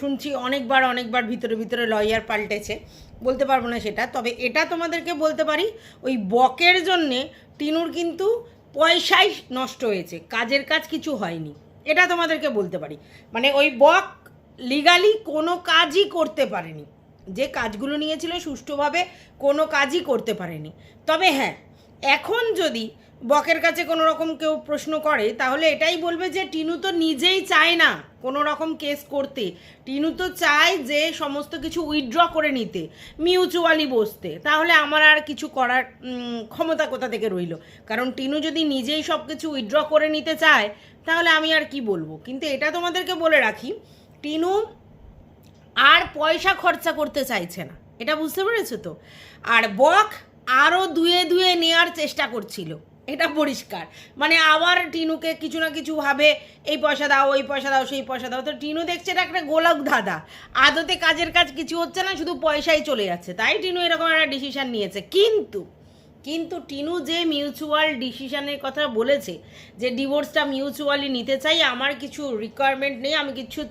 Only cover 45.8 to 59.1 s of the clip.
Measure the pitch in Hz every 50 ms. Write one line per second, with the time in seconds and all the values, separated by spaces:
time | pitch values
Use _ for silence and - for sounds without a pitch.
45.8 | 262 285 320 349 359 - - 294 302 311 339 330 - 381 392 - - 349 339 330
46.8 | - 330 311 311 302 277 - 294 269 254 233 196 170 170 - 180 160 135 - -
47.8 | - - - - 233 277 311 311 320 311 - 381 381 381 466 427 359 - 240 202
48.8 | - 175 156 - - - - - - - - - - 220 233 226 226 220 196 196
49.8 | 269 311 359 403 427 427 - - - _ _ - - - 254 262 285 320 349 370
50.8 | 381 349 294 330 330 339 349 359 359 311 349 359 370 370 359 339 330 330 330 330
51.8 | 349 339 339 330 302 294 - - 285 233 233 226 202 - - - 175 156 160 156
52.8 | - - - - - - 294 277 330 320 294 311 302 277 254 - - - 208 175
53.8 | 160 - - - - - - - 285 311 330 330 320 311 311 311 330 359 359 359
54.8 | 349 311 254 330 330 320 320 320 - 320 320 - 311 294 240 320 320 320 - 320
55.8 | 262 311 311 302 277 277 269 262 302 302 294 - - - - _ - 285 302 262
56.8 | 269 294 285 - 294 285 285 277 285 277 277 277 240 240 285 277 247 277 269 269
57.8 | 254 - 277 269 262 - 262 247 254 247 247 262 262 302 294 233 294 302 302 320
58.8 | 339 339 349 339 349 370